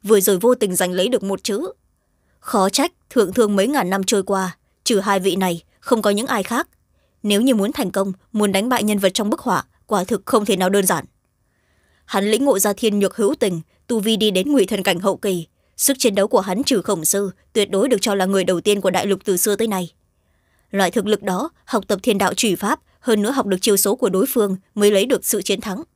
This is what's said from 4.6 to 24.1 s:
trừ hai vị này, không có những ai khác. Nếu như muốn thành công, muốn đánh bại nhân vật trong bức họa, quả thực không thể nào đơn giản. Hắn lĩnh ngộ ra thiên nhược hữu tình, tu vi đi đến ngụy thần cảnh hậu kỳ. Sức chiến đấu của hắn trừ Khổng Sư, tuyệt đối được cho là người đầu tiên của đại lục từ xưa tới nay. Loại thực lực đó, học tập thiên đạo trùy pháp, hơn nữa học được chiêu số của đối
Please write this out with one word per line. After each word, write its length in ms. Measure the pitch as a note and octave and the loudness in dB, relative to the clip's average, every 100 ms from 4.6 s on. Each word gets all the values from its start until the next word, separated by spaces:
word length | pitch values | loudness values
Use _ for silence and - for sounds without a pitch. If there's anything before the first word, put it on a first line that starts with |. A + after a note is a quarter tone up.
| _ _ | _ _
trừ 160 | - G#3 | -2 0
hai 200 | G3 G3 | 2 0
vị 160 | F#3+ F#3 | 0 0
này, 280 | F#3 E3+ _ _ | -2 -4 _ _
không 220 | - A3+ | 0 2
có 80 | G#3 | 2
những 180 | G3+ C4 | 0 -2
ai 160 | A#3+ | -4
khác. 260 | F#3 A#3 - _ _ _ _ _ | -2 -4 -4 _ _ _ _ _
Nếu 180 | G#3 G3+ | -2 2
như 140 | B3+ A3+ | 2 2
muốn 160 | G3+ | 0
thành 200 | D#4 G3 | -2 -4
công, 220 | G3 G3 F#3 _ | -2 -4 -6 _
muốn 200 | G#3+ G#3 | -2 0
đánh 180 | F#3+ A#3 | 0 0
bại 140 | B3 | 0
nhân 160 | G#3+ G#3 | 0 0
vật 140 | F#3+ | 0
trong 160 | F#3 G#3 | 0 -2
bức 100 | D#4+ | -2
họa, 260 | - F3 - _ _ | -2 -2 -4 _ _
quả 160 | G#3 | -4
thực 180 | F#3 G#3+ - | -2 -4 0
không 200 | A3 G#3 | 0 2
thể 120 | F#3 | 0
nào 120 | F#3 | 2
đơn 160 | G3+ F#3 | 2 0
giản. 200 | E3+ - _ _ _ _ _ _ _ _ _ _ | -2 -6 _ _ _ _ _ _ _ _ _ _
Hắn 260 | G3+ G3+ | -2 0
lĩnh 140 | A3 C#4 | 2 2
ngộ 140 | G3 | 2
ra 140 | G#3 | 0
thiên 260 | G3+ A3+ G3+ | 0 0 0
nhược 160 | G3 - | 0 0
hữu 200 | G#3+ D#4 | -2 0
tình, 220 | G#3+ E3 - _ - | -2 -4 -10 _ -4
tu 120 | A#3 | -2
vi 180 | G#3 A3 | 0 0
đi 140 | G#3+ | 2
đến 200 | F#3 F#3+ | 0 2
ngụy 140 | C#4+ F#3+ | 2 2
thần 180 | G3+ | 0
cảnh 160 | G3 F3 | -2 0
hậu 180 | G3 F3+ | -2 -2
kỳ. 300 | G#3 F3+ E3 _ _ - | -4 -4 -8 _ _ -2
Sức 200 | - C4+ | -2 2
chiến 160 | A#3+ G3 | 2 2
đấu 120 | G3+ | 2
của 140 | A3+ | 0
hắn 220 | F#3+ F#3 | 0 -4
trừ 180 | C4+ A3+ | 0 -2
Khổng 240 | - F#3 D#3 | 0 -2 0
Sư, 260 | G3+ G3+ - _ | -2 -2 -8 _
tuyệt 180 | A3+ G3+ | -2 0
đối 180 | G3 A#3 | 0 2
được 80 | G#3+ | 0
cho 140 | A3+ G3+ | 0 0
là 100 | F#3 | 2
người 180 | G3 | 2
đầu 180 | F#3 F3 | 2 0
tiên 200 | G#3 G3+ | 2 2
của 80 | F#3+ | 2
đại 160 | F3+ G3+ | 0 -2
lục 140 | F#3+ - | -2 -2
từ 120 | F3+ | 0
xưa 180 | - G3+ | 0 -2
tới 120 | A3+ | -2
nay. 260 | F#3+ E3+ _ _ _ _ _ _ _ _ | -4 -6 _ _ _ _ _ _ _ _
Loại 200 | G3 F#3 | -2 0
thực 140 | A#3 G3+ | 0 -2
lực 180 | G#3+ | -2
đó, 260 | F#3+ F#3 D4+ _ - | -2 -4 -6 _ -6
học 180 | A3+ - | -6 -2
tập 120 | G3 | -2
thiên 140 | B3 G3+ | 0 0
đạo 160 | G3 | 0
trùy 220 | - A3 E3+ | 0 -2 0
pháp, 240 | G3+ D4+ _ _ | -2 -4 _ _
hơn 220 | - G#3+ | -2 0
nữa 100 | G#3 | 0
học 140 | C#4 G#3 | -2 -2
được 120 | F#3 | -2
chiêu 160 | - G3+ | 0 2
số 180 | G3+ A3+ | 2 0
của 140 | |
đối 160 | G3 | 0